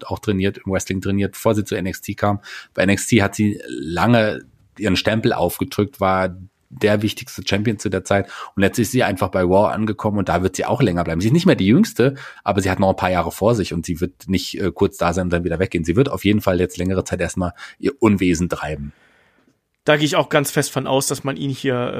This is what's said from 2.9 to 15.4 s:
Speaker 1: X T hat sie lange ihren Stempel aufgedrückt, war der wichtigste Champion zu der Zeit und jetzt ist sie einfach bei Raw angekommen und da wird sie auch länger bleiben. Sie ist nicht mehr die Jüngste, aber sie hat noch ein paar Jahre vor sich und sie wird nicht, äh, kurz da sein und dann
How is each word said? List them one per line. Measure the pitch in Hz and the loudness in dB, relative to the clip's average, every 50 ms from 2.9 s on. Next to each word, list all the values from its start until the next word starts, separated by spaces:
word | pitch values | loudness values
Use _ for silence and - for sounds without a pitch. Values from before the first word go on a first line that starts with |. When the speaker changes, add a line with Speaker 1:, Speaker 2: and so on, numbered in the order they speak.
Speaker 1:
X | 101 101 - - | 2 0 2 2
T | - 110 | 4 4
hat | 98 101 - | 4 2 0
sie | - 107 104 101 - - | 0 0 0 0 -2 -8
lange | 60 64 60 69 78 85 85 85 113 120 117 110 107 82 64 - _ _ _ _ _ _ | -12 -10 -8 -8 -6 -2 0 2 4 4 4 4 2 0 -4 -10 _ _ _ _ _ _
ihren | - 104 104 92 | -4 -2 0 0
Stempel | 90 - - 107 110 110 120 - | 0 0 0 0 2 0 0 0
aufgedrückt, | - 87 87 - - 98 - - - 104 95 - - | 2 -2 -2 -2 -4 -8 -6 -2 -2 -2 -2 -2 -2
war | 98 95 95 92 95 92 90 92 92 - _ _ _ _ | 0 0 2 2 0 -2 -4 -10 -18 -20 _ _ _ _
der | - - - 104 104 107 | -10 0 2 2 2 2
wichtigste | 107 107 - - - - - - - | 0 -2 -4 -6 -14 -14 -14 -10 -6
Champion | - - - 107 120 107 104 | -4 -2 0 0 -2 -2 -2
zu | - 107 | -4 -4
der | 95 95 92 | -4 -4 0
Zeit | - 101 101 95 - - - - - _ | 2 0 0 0 -2 -8 -16 -16 -10 _
und | - 98 | 2 2
jetzt | 95 - - | 2 4 2
ist | 113 95 | 0 0
sie | - 127 117 | 2 0 0
einfach | 95 104 92 104 92 | 0 0 0 -2 -2
bei | - 95 92 | 0 0 2
Raw | 87 92 98 107 87 64 | 4 4 4 4 4 2
angekommen | 98 110 107 104 - - 107 101 104 | -2 -2 -4 -4 -2 -2 -2 -2 0
und | 95 - | 0 0
da | 82 87 92 | 0 0 0
wird | 92 - | 0 -2
sie | - - | -2 -2
auch | - 107 120 139 | -2 0 2 2
länger | 104 87 87 82 | 2 2 0 -2
bleiben. | 78 82 82 | -2 -2 0
Sie | 92 113 | 2 2
ist | 139 | 2
nicht | 175 170 | 4 4
mehr | 185 139 | 4 4
die | 101 95 95 | 4 4 4
Jüngste, | 113 165 220 - - - 113 135 139 - - - - - _ | 6 4 4 2 2 2 2 2 2 -2 -14 -18 -20 -8 _
aber | - 101 101 | -2 0 0
sie | 92 95 92 | 0 0 0
hat | - | 2
noch | 101 95 | 2 2
ein | 92 | 2
paar | - - 90 92 | 2 0 0 2
Jahre | 87 82 85 | 2 0 -2
vor | - - 95 107 120 | -4 0 2 2 2
sich | 113 90 - 85 | 2 0 -2 -4
und | 87 82 | -6 -4
sie | - 87 78 | -4 -4 -4
wird | 90 87 - _ - - | -4 -6 -6 _ -6 -2
nicht, | 95 92 - - - - | -2 -2 -2 -4 -8 -4
äh, | 98 90 82 | -4 -4 0
kurz | - 101 92 - | 0 0 0 0
da | - 87 85 85 | 0 -2 0 0
sein | 92 92 | 0 0
und | 90 87 | 0 0
dann | 85 | 0